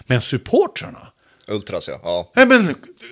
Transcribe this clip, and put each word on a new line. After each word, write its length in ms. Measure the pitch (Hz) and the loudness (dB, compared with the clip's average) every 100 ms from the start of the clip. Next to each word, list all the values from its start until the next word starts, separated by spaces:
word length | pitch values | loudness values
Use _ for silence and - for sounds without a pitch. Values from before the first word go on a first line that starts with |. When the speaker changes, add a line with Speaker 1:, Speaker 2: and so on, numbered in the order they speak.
| - | -2
Speaker 1:
Men 140 | 123 | -2
supportrarna? 880 | - 131 - 277 381 - 160 - - _ _ _ - | 0 -4 2 2 2 -2 -10 -12 -20 _ _ _ -10
Speaker 2:
Ultras, 400 | 104 98 90 - | -8 -6 -8 -8
ja. 120 | 65 | -8
Ja. 280 | 87 87 92 - | -4 -4 0 2
Speaker 1:
Nej, 100 | 254 | 4
men, 280 | 254 180 135 - - - | 4 2 -4 -12 -20 -20